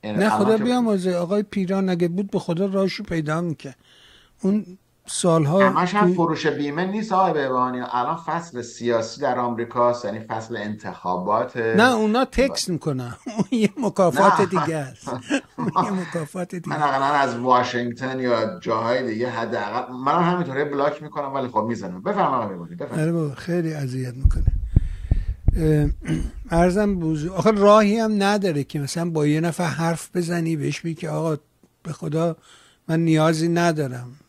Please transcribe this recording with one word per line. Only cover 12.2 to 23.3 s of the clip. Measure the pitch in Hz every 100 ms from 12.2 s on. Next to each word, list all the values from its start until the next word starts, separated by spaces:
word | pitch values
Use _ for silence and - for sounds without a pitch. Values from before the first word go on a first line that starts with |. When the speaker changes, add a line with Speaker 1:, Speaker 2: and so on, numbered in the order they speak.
| 254
Speaker 2:
تکس | - 262 - -
Speaker 1:
ب- |
Speaker 2:
می‌کنن. | 165 160 131 120 123 -
<laughs> | 220
اون | 190 240
یه | 202 -
مکافات | 214 - 180 143 147 175
Speaker 1:
نه. | 190
Speaker 2:
دیگه | 175 151 160
است. | 135 123 -
Speaker 1:
<laughs> | 254 - 277 - -
Speaker 2:
اون | 233 180
یه | 196
مکافات | 190 165 165 151 185 175 180
دیگه. | 165
Speaker 1:
من | 143
اقلاً | 147 135 139
از | 147 135 117
واشنگتن | 127 123 123 123 120 117 131 131
یا | 127 117 110 92
جاهای | - 110 117 127 123
دیگه | 110 127
حداقل، | 117 117 120 104 117 127
منم | 127 135 165
همینطوره | 170 180 139 135 147
بلاک | 143 143 147
می‌کنم، | 151 151 139
ولی | 139 127
خب | 110 113
می‌زنم. | 110 95 92
بفرمایید | 120 202 160 131
آقای | 110
بهبانی، | 90 85 87
بفرمایید. | 143 170
Speaker 2:
آره | 156
بابا، | 170 151